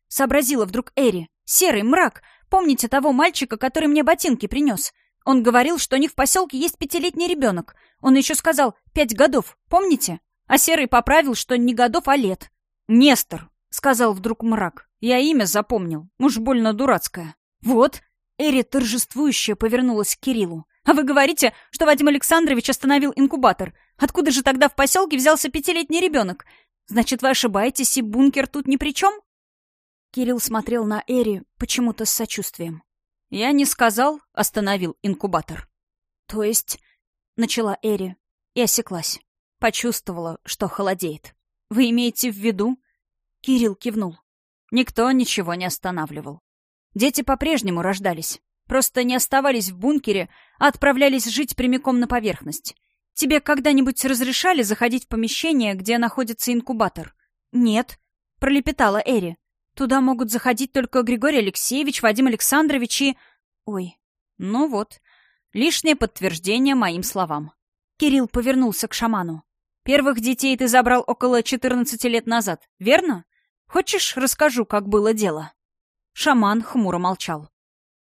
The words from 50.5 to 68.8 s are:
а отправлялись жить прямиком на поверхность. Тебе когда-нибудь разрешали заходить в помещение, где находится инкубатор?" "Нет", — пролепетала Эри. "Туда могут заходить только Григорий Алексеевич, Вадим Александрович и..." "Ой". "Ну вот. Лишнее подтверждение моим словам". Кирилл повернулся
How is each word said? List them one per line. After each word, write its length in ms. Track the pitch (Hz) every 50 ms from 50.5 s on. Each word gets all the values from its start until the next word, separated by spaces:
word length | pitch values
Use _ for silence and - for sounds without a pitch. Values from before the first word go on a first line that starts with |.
| _ _
а 120 | 254 285
отправлялись 560 | - - - 277 262 254 285 277 262 262 -
жить 300 | 233 214 247 277 247 -
прямиком 440 | - 240 247 254 254 - 269 254 247
на 80 | 240 226
поверхность. 680 | 247 240 214 208 175 - - 147 - - - - - _ _ _ _ _ _ _ _
Тебе 280 | - 320 262 302 294
когда-нибудь 640 | - - 294 277 247 302 285 269 262 262 262 - -
разрешали 580 | 262 269 233 254 254 254 - - 370 370 285 226
заходить 420 | 196 214 - 240 247 233 247 -
в 20 | -
помещение, 640 | 233 220 226 220 - - - 330 320 262 226 208 196
где 220 | 190 185 208 233 233
находится 540 | 233 226 - - 254 226 233 - - 247
инкубатор?" 600 | 247 240 233 - 247 220 214 180 - - 156 - - _ _ _ _ _ _ _
"Нет", — 480 | - 247 240 226 214 220 254 - - - _ _ _ _ _ _ _ _
пролепетала 640 | 269 269 277 277 247 302 302 - 254 208 196 214 -
Эри. 320 | - 262 220 180 170 170 - _ _ _ _ _ _ _
"Туда 260 | - 269 233 269 269
могут 300 | 262 262 262 233 254 214
заходить 400 | 220 240 - 254 247 220 277 254
только 300 | - 277 247 - - 262
Григорий 380 | 240 220 247 226 226 302 311 262
Алексеевич, 640 | 214 190 - - - - 240 277 302 285 247 -
Вадим 260 | - 220 214 226 269 262
Александрович 760 | 220 208 - - 269 294 320 294 285 269 240 226 - -
и..." 160 | 277 277 254 - _ _ _ _ _ _ _ _ _
"Ой". 340 | 220 202 190 185 175 - _ _ _ _ _ _ _ _ -
"Ну 300 | 185 190 214 254 302 311
вот. 340 | 240 202 214 - - - _ _ _ _ _ _ _ _ _ _ _
Лишнее 420 | 208 254 339 - - - 320 302
подтверждение 800 | 294 233 214 - - 185 190 165 160 175 185 214 247 269 277 269
моим 280 | 254 214 180 170 175 180
словам". 480 | - - 196 180 160 156 147 151 151 - _ _ _ _ _ _ _ _ _
Кирилл 300 | 302 294 269 269 254 214
повернулся 600 | - 240 233 262 262 262 254 226 190 -